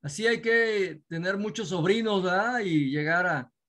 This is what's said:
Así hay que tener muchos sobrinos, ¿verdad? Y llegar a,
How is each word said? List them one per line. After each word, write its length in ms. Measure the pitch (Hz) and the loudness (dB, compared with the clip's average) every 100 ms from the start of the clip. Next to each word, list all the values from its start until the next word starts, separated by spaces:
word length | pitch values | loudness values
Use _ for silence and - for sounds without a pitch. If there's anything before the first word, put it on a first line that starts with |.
Así 240 | 147 - 220 | -10 -2 0
hay 140 | 233 | 0
que 600 | 226 226 226 208 185 156 _ | 2 2 2 0 -2 -4 _
tener 280 | 165 175 196 | -6 -2 -2
muchos 320 | 208 214 185 | -4 -4 -4
sobrinos, 540 | 180 165 226 220 202 | 0 2 2 2 0
¿verdad? 380 | 180 185 220 247 | 2 0 0 0
Y 300 | 202 156 139 | 0 0 0
llegar 360 | 147 151 170 180 | -2 0 0 0
a, 240 | 151 123 _ | -2 -6 _